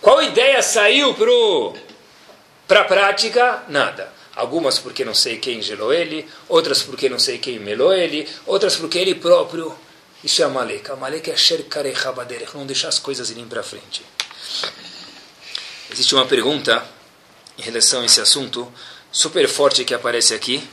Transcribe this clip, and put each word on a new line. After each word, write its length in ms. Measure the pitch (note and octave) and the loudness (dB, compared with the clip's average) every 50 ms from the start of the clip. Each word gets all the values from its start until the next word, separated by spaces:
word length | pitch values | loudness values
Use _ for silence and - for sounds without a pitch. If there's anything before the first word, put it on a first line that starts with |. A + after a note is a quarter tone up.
Qual 220 | - G3+ B3+ D#4+ | 8 8 8 8
ideia 400 | D#4 A#3 - A3 B3 C4+ C#4 B3 | 6 4 2 4 4 4 4 4
saiu 500 | G#3 - - A3 G#3 G#3 B3 C#4 C#4+ C4 | 2 2 2 4 4 6 4 4 4 2
pro, 640 | - - G#3+ A3+ B3 A#3+ A3+ G#3+ F#3 C#3+ A2+ F#2 - - - - - - - - - - - - - - _ _ _ _ _ | 2 2 4 4 6 4 4 4 2 2 0 -2 -6 -10 -18 -20 -20 -20 -20 -20 -20 -20 -20 -20 -20 -20 _ _ _ _ _
pra 180 | _ F#3+ G#3 G3+ | _ 6 6 6
prática? 760 | - F#3 F#3+ G3+ G3 G3+ G3+ - A3+ - A#3+ A#3+ B3 A3 - - - | 6 4 4 4 4 2 0 -2 0 4 4 4 4 2 -2 -8 -2
Nada. 420 | D3 C#3+ B2 G2+ F2 - F#2+ - - - - - - | 0 0 0 0 -2 -8 -12 -14 -14 -20 -20 -16 -6
Algumas 440 | - B2 A#2+ C3+ E3+ D#3+ C3+ B2 - | -6 -4 -2 -2 0 0 2 0 0
porque 260 | - B2+ - - C3 | -4 -6 -6 -6 -4
não 100 | A#2 G#2 | -2 0
sei 220 | - - B2+ A2+ | 0 0 0 -2
quem 240 | A2+ - C3 A#2+ A2+ | -4 -4 -6 -6 -4
gerou 320 | G#2 G2 G#2+ G2+ G#2+ A2+ | -6 -8 -6 -4 0 0
ele, 340 | C#3+ E3+ E3+ D#3 D#3 D#3 - - - - - - | 0 0 0 -2 -6 -10 -10 -12 -20 -20 -8 2
outras 340 | F3+ E3 D#3+ D3+ C3+ B2 | 2 4 4 4 0 0
porque 240 | - - C3 A#2 C#3 | -2 -4 -8 -2 -2
não 120 | B2+ B2+ A#2+ | -2 0 0
sei 180 | - C3+ B2 | -2 -2 -2
quem 220 | A#2 - C3+ B2 A2 | -6 -6 -8 -8 -8
melou 340 | G#2 G2+ G#2 A2+ C3 F3 | -6 -6 0 2 4 4
ele, 340 | F#3+ F#3 F3 D#3 C#3+ D3+ C#3+ - - - - | 4 4 2 0 -2 -6 -8 -8 -12 -16 -6
outras 300 | - F#3+ G3 G#3 F#3+ E3+ | -2 0 2 2 2 0
porque 200 | - E3 D#3+ - | -2 -4 -4 -2
ele 180 | F3 F#3 F#3+ F3+ | 0 0 0 -2
próprio. 640 | - - E3+ F3+ E3+ D3+ - - E3 E3 D#3 C#3 - - - - - _ _ _ - - | -2 -2 -2 0 0 -2 -4 -6 -10 -10 -10 -12 -16 -20 -20 -20 -20 _ _ _ -12 -6
Isso 160 | D3+ - - | -4 -2 0
é 60 | D#3+ | -2
Amalek. 440 | C#3+ C3 C3 B2 A2+ G#2 G2+ - - | -2 -2 -4 -6 -6 -8 -12 -10 -12
Amalek 400 | C#3 C3 C3+ C3 D3 D#3+ D#3+ E3 | -14 -12 -10 -10 -10 -8 -8 -6
é 60 | D#3 | -2
Sher 280 | - - - E3+ D3+ C#3 | 0 0 0 0 -2 -6
Kareha 480 | - - D3+ C#3+ C#3 B2 - - C3+ | -8 -8 -6 -6 -4 -4 -4 -6 -6
Baderech, 440 | B2+ B2 A#2+ A#2 B2 A#2 A2+ - - | -6 -8 -10 -12 -10 -12 -12 -12 -12
não 80 | C#3+ C#3 | -14 -10
deixar 240 | C3+ C#3 - - E3 | -6 -4 -4 -4 -2
as 100 | D3 - | -4 -4
coisas 320 | - C#3 C#3 B2+ B2 A2 | -4 -6 -8 -8 -8 -10
irem 160 | A2+ A#2 A#2+ | -10 -12 -14
pra 160 | A2+ A#2 A2+ | -10 -10 -10
frente. 400 | G2+ - - G2+ - - - - - - _ _ - - - - - - - - - - - - - - - - - - - - - - - - - - - - - - - - - - | -10 -10 -14 -16 -16 -14 -14 -14 -14 -14 _ _ -10 -10 -10 -16 -14 -10 -8 -6 -8 -8 -10 -14 -20 -20 -20 -20 -20 -20 -20 -20 -20 -20 -20 -20 -20 -14 -12 -12 -12 -12 -16 -18 -16 -12
Existe 220 | - - - - C#3 | -6 -2 0 2 2
uma 120 | C3+ C3 | 2 2
pergunta 580 | C3 C#3 B2 A2 C3 D3+ C#3+ - B2+ A2+ A2+ - - - - - _ _ _ _ _ _ - _ - - - | 4 2 2 2 0 -2 -2 2 2 0 0 0 -8 -18 -20 -20 _ _ _ _ _ _ -20 _ -20 -18 -14
em 40 | |
relação 400 | - A2+ A#2 A2+ A2 - - B2+ | -12 -6 -2 0 2 2 2 0
a 20 | A#2+ | 2
esse 160 | A#2 - - | 2 2 4
assunto, 520 | A2 - - D3 C3+ A#2+ C3 B2 B2 B2 - - - - - - - _ | 4 2 2 2 0 -6 -6 -8 -8 -10 -14 -20 -20 -20 -20 -20 -20 _
super 380 | - - - D#3+ - D3 C#3+ C3+ | -2 -2 -2 0 2 2 2 2
forte 360 | - - C#3+ C#3 - C3+ B2 | 2 2 2 4 4 2 0
que 80 | - | 0
aparece 420 | B2+ A2+ - B2 A#2 A#2 A2 - A2+ | -2 -2 -2 -2 0 2 2 2 0
aqui 280 | G#2+ - - B2 C#3+ D3 - | 0 -2 -4 -4 -4 -4 -10